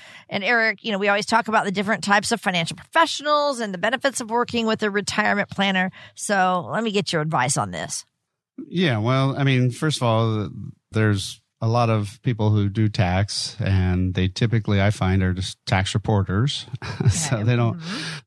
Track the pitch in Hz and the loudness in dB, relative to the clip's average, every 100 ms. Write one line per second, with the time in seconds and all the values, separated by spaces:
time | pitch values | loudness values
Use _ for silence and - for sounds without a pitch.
0 | - - - 202 196 233 220 202 226 196 | -20 -20 -10 -6 0 2 0 -2 -4 -2
1 | 202 202 - 226 226 214 175 185 202 196 | 0 0 2 0 2 0 0 -2 -2 -2
2 | 196 208 202 233 202 180 165 - - 320 | 2 2 2 -2 0 0 -2 -6 -2 0
3 | 320 - 294 294 294 240 208 185 208 254 | 2 0 0 0 0 -2 -6 -2 -2 0
4 | 277 - 220 233 240 233 220 220 208 202 | -2 -2 -2 -2 0 0 0 0 0 -2
5 | - - 208 202 190 - 196 190 185 - | -2 0 0 0 -2 -2 0 0 -2 -6
6 | - - - 196 185 180 117 175 226 196 | -18 -12 -2 2 2 0 -2 -4 -2 -2
7 | - 165 156 151 135 139 101 82 87 - | -2 -2 0 0 0 0 -2 -6 -8 -10
8 | - _ _ _ _ - - 175 170 107 | -12 _ _ _ _ -18 -8 0 0 2
9 | 113 131 135 135 139 127 123 120 156 143 | 2 2 0 0 2 4 2 0 -2 0
10 | 120 113 113 107 90 - 110 - _ 113 | 2 2 2 0 -4 -8 -14 -16 _ 2
11 | 107 101 - - _ _ 113 120 113 110 | 2 2 -2 -12 _ _ -2 2 2 2
12 | 101 - 131 110 107 107 101 104 107 107 | -2 -4 -4 2 2 4 2 2 0 2
13 | 90 92 101 - - - 101 95 92 90 | 2 2 0 -4 -8 -4 0 2 2 2
14 | 92 92 92 - 117 117 107 101 101 - | 0 0 -2 0 0 0 0 2 2 2
15 | 92 95 92 90 90 - - 95 98 113 | 2 2 2 0 -6 -8 0 0 2 -2
16 | - 104 92 95 143 - - - - - | 0 0 2 0 0 -4 -10 -10 -10 -2
17 | - 131 - 113 117 120 117 - 165 247 | 0 0 -2 -2 0 2 0 -2 -8 -8
18 | - 156 | -8 -12